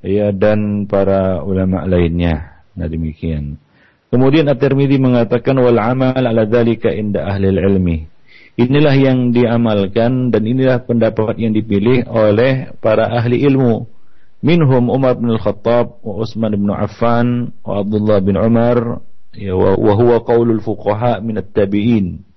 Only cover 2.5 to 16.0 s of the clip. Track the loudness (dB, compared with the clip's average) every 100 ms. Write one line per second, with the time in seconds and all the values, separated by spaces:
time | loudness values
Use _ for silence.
2.5 | -18 _ -8 -6 -4 -6 -6 -6 -6 -8
3.5 | -12 _ _ _ _ _ 0 2 2 2
4.5 | 0 0 2 2 2 2 2 2 0 0
5.5 | 2 2 2 0 0 0 0 0 0 2
6.5 | 2 2 0 -2 -2 -4 -4 -4 -2 0
7.5 | 2 2 2 0 -2 -6 -20 -20 -20 -16
8.5 | -2 0 4 4 4 4 2 2 2 2
9.5 | 2 2 0 0 0 0 0 0 0 0
10.5 | 0 0 0 0 0 0 0 -4 -2 -2
11.5 | -2 0 0 2 2 0 0 2 4 2
12.5 | 0 -4 -6 0 0 0 0 0 0 2
13.5 | 2 2 0 -4 -14 -16 -18 -18 -6 0
14.5 | 2 4 2 2 2 0 0 0 -2 -2
15.5 | -4 0 0 0 -6